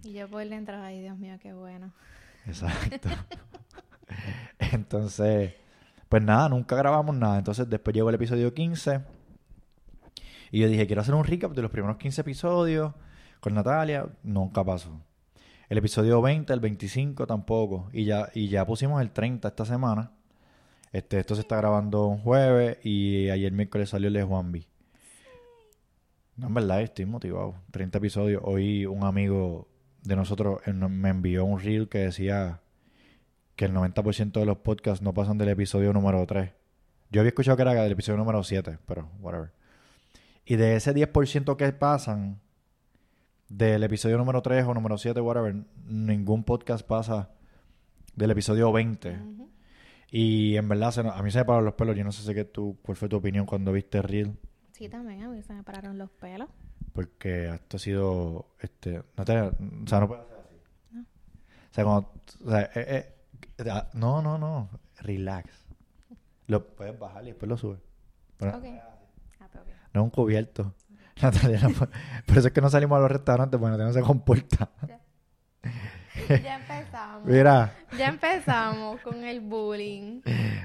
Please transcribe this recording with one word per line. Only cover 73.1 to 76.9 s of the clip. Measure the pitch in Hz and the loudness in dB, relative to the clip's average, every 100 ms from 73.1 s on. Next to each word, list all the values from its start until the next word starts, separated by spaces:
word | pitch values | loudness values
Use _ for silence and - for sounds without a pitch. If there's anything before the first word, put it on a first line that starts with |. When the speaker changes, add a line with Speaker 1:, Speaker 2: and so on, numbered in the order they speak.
| 135 139 123 131 127 | 2 2 2 2 2
Speaker 2:
porque | 113 | 0
Natalia | 110 113 | 0 0
no | 123 | 2
se | 117 | 4
comporta. | 127 - 123 - - 104 - 147 | 4 6 4 2 -6 -8 -8 -14
Speaker 1:
Ya. | 233 _ _ _ _ _ _ 120 117 104 - - - - 139 | -14 _ _ _ _ _ _ -12 -10 -14 -16 -16 -6 2 2
Ya | 269 269 | 0 -10
empezamos. | - - - | -10 -12 -12